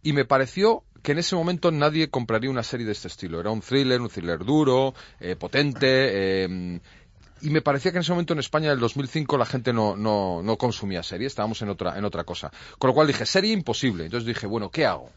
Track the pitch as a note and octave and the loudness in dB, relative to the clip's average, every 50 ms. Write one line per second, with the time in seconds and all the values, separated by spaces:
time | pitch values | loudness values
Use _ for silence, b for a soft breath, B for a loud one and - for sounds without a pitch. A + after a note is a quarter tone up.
0 | _ D#3 D3 C#3+ C3 - C#3 C3 C3+ B2+ - F#3 G3 A3 A#3 - _ - _ - | _ 2 2 2 4 4 4 4 4 2 0 2 4 4 4 2 _ -16 _ -8
1 | - - C#3+ E3 E3+ - F#3+ F3 E3 F3 F3+ E3 - F3 D#3+ D3 D3 D3+ D3+ D#3+ | -2 -2 0 0 0 -2 0 0 0 0 -2 2 2 2 2 4 2 4 4 2
2 | D#3+ D3 - C3 A#2+ A2+ A2+ A2 A#2 C3+ C3 B2 A2 - - A#2+ A#2 G#2+ G#2 - | 0 0 0 -4 -2 0 0 0 0 0 -2 -2 -4 -4 -6 -4 -4 -4 -4 -6
3 | - F2+ - - - F2 D#2+ E2 E2+ G#2 A2+ A2 - - B2+ C#3 C#3 B2+ B2+ B2 | -8 -14 -12 -10 -8 -6 -6 -4 -2 -2 -4 -4 -4 0 2 2 4 4 2 0
4 | A#2+ G#2+ - - E2+ E2+ E2+ D#2 F2+ A2 C#3+ D#3 D3+ C3 B2+ C3 C3+ C3+ B B | 0 -4 -8 -6 -4 -2 -4 -2 0 2 4 4 4 6 4 4 2 2 B B
5 | B B B B - F2+ F#2 D#2+ E2 F2 - C3+ D3 C#3+ C3 A#2+ C3+ C3 C3 C3 | B B B B -8 -8 -8 -6 -8 -2 0 0 0 0 0 2 2 4 4 4
6 | C3+ B2+ G2 G2 G2 F#2+ F#2+ F#2+ F#2+ F2+ F2+ F#2 F2+ F2+ F2 E2+ b b b b | 4 2 2 0 0 0 2 0 0 -2 -4 -6 -6 -6 -8 -10 b b b b
7 | b b - - - - - - - D3+ D3 D#3 - D3+ C#3 C#3 - F#3 F3 F3+ | b b -20 -20 -20 -20 -20 -8 -4 0 0 2 2 2 0 0 0 -2 -2 0
8 | E3+ D#3+ F3+ F3 F3 - E3+ D#3 - - - D3+ D#3 D3+ C#3+ B2+ A#2 A2+ - C#3+ | -2 0 0 -2 0 -2 -2 -4 -2 -2 -2 0 2 2 2 2 2 0 0 -2
9 | C#3 B2+ - D#3+ D3+ - D3 C3+ A#2 - - B2+ A#2 B2+ A#2+ A2+ G#2+ G#2 G2 G2+ | -6 -4 -2 -4 0 0 2 2 2 0 0 -2 0 0 2 2 2 2 0 0
10 | G#2+ A2 G#2+ G2+ G2 F#2 F2 E2 F2+ G#2+ A2 G#2 - A#2+ A2+ - - G2 F#2+ E2+ | 0 2 2 2 2 0 -2 -2 0 -2 0 0 0 -2 -2 -2 -4 -4 -4 -4
11 | E2+ - F#2 F2+ A#2 C3+ - - G#2 A2 A2 - A2+ G2+ G2 - F#2 F2+ - G2 | -6 -6 -6 -6 -6 -6 -4 -4 -4 -4 -4 -4 -4 -6 -4 -4 -4 -4 -4 -2
12 | G#2 G#2 - E2 E2+ - F2 - - - B B B B B B - C3 A#2+ D3 | -4 -4 -4 -6 -8 -6 -8 -10 -10 -12 B B B B B B 2 4 6 6
13 | D#3 D3 C3 - A2 - - F#3+ F#3+ A3 A3+ G3 D#3+ - G#2+ - - B2+ G2+ E2+ | 6 4 4 0 -2 0 2 2 2 2 0 0 -2 -2 -4 0 0 0 0 -2
14 | D#2+ E2 G2+ A#2+ A2+ A#2 A2 - - G2 G#2+ A#2 G#2 F#2 - E3 D3+ A2 F2 - | -6 -6 -6 -6 -4 -4 -4 -4 -4 -4 -4 -4 -4 -4 -2 0 0 0 0 -2
15 | - - - | -8 -16 -20